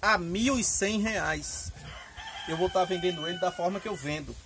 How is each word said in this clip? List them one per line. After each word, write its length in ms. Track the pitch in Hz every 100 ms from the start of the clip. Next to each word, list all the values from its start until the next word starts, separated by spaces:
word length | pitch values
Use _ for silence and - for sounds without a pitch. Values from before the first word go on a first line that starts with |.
a 160 | 202 214
mil 380 | 170 185 240 262
e 60 |
cem 380 | 196 - 202 220
reais. 720 | 214 214 156 156 147 - - - 147 - - - - - -
Eu 100 | 160
vou 120 | 180
estar 160 | 185
vendendo 420 | 180 185 180 170 156
ele 120 | 175
da 100 | 180
forma 300 | 175 175 196
que 80 | 214
eu 80 | 190
vendo. 400 | 139 151 135 117